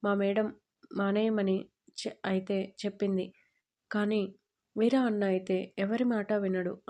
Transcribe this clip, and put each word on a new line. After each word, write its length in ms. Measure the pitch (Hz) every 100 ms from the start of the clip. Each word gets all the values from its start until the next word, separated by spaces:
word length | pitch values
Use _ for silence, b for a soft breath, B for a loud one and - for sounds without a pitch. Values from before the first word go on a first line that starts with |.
మా 120 | 208
మేడం 360 | 202 196 202 214 - _ _ -
మానేయమని 640 | - 196 202 220 220 196 190 - _ - -
చె-, 200 | - - -
అయితే 340 | 190 185 196 190 -
చెప్పింది. 520 | 208 196 202 190 185 b b b _ _ _
కానీ 320 | 208 208 214 190 - _ _ _ -
వీరా 260 | 226 262
అన్న 220 | 247 208
అయితే 320 | 202 185 185 185 190 -
ఎవరి 260 | 196 226 247
మాట 240 | 226 202
వినడు," 380 | 214 196 185 180 180 -